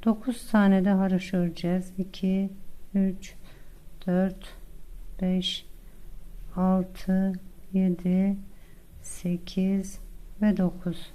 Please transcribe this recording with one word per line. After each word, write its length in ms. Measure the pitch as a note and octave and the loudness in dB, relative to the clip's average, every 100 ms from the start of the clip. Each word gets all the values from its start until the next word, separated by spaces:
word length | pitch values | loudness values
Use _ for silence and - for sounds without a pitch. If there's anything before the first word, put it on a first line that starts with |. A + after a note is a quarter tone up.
Dokuz 460 | A3+ A3+ - A#3+ - | 2 2 0 -4 2
tane 340 | G#3+ G3+ F#3+ | 6 8 8
de 60 | F#3 | 6
haroşa 460 | F#3+ F#3+ F#3 F#3 F#3 | 4 4 2 2 0
öreceğiz. 560 | F3 D#3+ E3+ F3+ F#3 - | 0 0 0 0 -2 -6
İki, 520 | F#3 - F#3+ F#3+ G3 G3 - - - | -6 -2 0 2 0 -4 -8 -8 -2
üç, 400 | G3+ G3 F#3 - - - - - - - - - | 2 2 0 -10 -14 -16 -16 -16 -16 -16 -8 0
dört, 500 | F3+ F#3+ F3+ - - - - - - - - | 2 2 0 -12 -14 -14 -12 -12 -10 -10 -2
beş, 440 | F#3 F#3 F3+ - - - - - - - - - - - | 2 2 0 -4 -8 -16 -16 -14 -12 -10 -12 -12 -8 2
altı, 760 | F#3 F#3 F#3 - - F#3 G3 F#3 - - - | 4 4 2 -4 0 2 2 0 -8 -14 -2
yedi, 640 | F#3+ F#3 F3 F3+ F#3 G3 G3 G3 - - - - - | 2 4 2 2 4 4 0 -6 -14 -18 -18 -18 -16
sekiz 1000 | - - F3+ F3 - - F#3 G3 F#3+ - - - - - | -12 -6 -2 -2 -2 0 2 2 -2 -8 -12 -14 -14 2
ve 140 | G#3+ G3+ | 4 6
dokuz. 560 | F#3 - - E3+ - | 2 2 -4 -4 -8